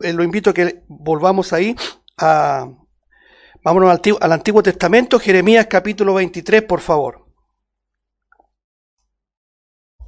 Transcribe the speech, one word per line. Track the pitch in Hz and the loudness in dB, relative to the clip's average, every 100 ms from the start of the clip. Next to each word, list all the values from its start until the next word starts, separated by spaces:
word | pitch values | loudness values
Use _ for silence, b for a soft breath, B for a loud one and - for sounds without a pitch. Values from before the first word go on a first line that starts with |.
eh, | 170 | -6
lo | 170 | -2
invito | 175 208 202 | -2 0 0
a | |
que | 180 170 - _ | 0 -2 -4 _
volvamos | 147 151 156 180 196 180 | -12 -4 0 0 0 -2
ahí | 170 208 240 B B _ - | -2 -2 -4 B B _ -2
a, | 160 151 147 135 131 127 _ _ _ b b b b b | 0 2 0 -4 -8 -18 _ _ _ b b b b b
vámonos | 156 185 185 | 0 2 4
al | 170 | 2
Antiguo, | 202 208 | 0 0
al | 160 | 0
Antiguo | 160 214 208 | 0 2 2
Testamento, | 196 175 175 226 247 233 | 0 -2 0 2 2 0
Jeremías | 208 185 185 226 220 | 2 2 4 2 2
capítulo | 185 202 208 196 | -2 -2 -2 -2
veintitrés, | 190 185 170 165 214 | 0 -2 -6 0 0
por | 214 175 | 0 -4
favor. | - 156 123 - _ _ _ _ _ _ _ _ _ _ _ _ _ _ _ _ _ _ _ _ _ _ _ _ _ _ _ _ | -2 -2 -2 -10 _ _ _ _ _ _ _ _ _ _ _ _ _ _ _ _ _ _ _ _ _ _ _ _ _ _ _ _